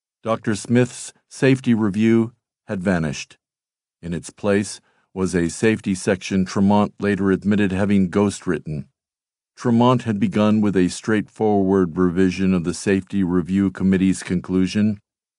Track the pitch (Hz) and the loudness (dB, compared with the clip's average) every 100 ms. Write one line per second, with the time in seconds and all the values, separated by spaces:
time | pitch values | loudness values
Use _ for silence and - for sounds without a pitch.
0 | _ _ 110 113 117 104 - 120 123 - | _ _ -6 -4 -4 -6 0 0 0 -4
1 | - - _ - 135 135 127 110 107 98 | -18 -20 _ -2 2 2 2 0 0 2
2 | 113 113 113 - _ _ - 101 92 87 | 2 4 2 -6 _ _ -10 -6 -2 -2
3 | 78 69 - _ _ _ _ _ _ _ | -2 -6 -12 _ _ _ _ _ _ _
4 | 85 85 - - 104 101 107 - _ _ | -10 -10 -10 -6 -2 0 -2 -10 _ _
5 | _ 95 92 90 85 - 113 107 101 92 | _ -6 -2 -2 -2 0 0 0 -2 -2
6 | - 95 - 98 92 107 98 104 101 - | -2 -2 -2 -2 -2 0 2 4 2 -2
7 | 101 98 98 92 98 104 101 95 101 101 | -2 0 0 0 0 0 0 0 0 2
8 | 90 101 101 - 90 76 78 73 - _ | 2 2 0 -2 -4 -6 -6 -12 -12 _
9 | _ _ _ _ _ - - 117 123 123 | _ _ _ _ _ -6 0 2 4 2
10 | 117 101 107 107 107 107 104 92 90 - | 0 -2 0 2 2 2 2 2 0 -2
11 | - 107 95 - 110 101 95 98 87 82 | -2 -2 -2 -4 0 2 2 2 2 0
12 | 90 87 95 90 95 92 85 82 107 98 | 0 2 0 2 0 0 -2 -4 -2 -2
13 | 92 101 87 90 82 98 95 - 95 92 | -2 -2 0 0 0 0 0 0 0 2
14 | 95 90 - 90 87 92 92 104 107 104 | 2 0 -2 -6 -2 0 0 0 -2 -2
15 | _ _ _ | _ _ _